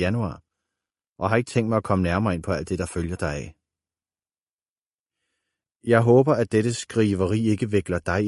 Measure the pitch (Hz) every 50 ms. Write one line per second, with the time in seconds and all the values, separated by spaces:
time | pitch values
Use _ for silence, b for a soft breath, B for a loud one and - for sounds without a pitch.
0 | 87 90 110 120 113 87 - - - _ _ _ _ _ _ _ _ _ _ _
1 | _ _ _ - 92 95 113 117 123 - - 123 113 110 113 110 104 - 104 95
2 | 92 85 85 95 110 110 90 85 80 - 95 76 78 - 95 85 90 85 - 90
3 | 85 82 92 - 95 80 73 73 58 65 - _ _ _ _ _ _ _ _ _
4 | _ _ _ _ _ _ _ _ _ _ _ _ _ _ _ _ _ _ _ _
5 | _ _ _ _ _ _ _ _ _ _ _ _ _ _ _ _ - 117 117 113
6 | 113 120 120 127 135 147 147 113 117 - - 110 110 120 120 - - - - 113
7 | 110 104 98 90 95 90 104 110 113 110 107 98 - 107 104 104 95 - 90 87
8 | - - 87 95 107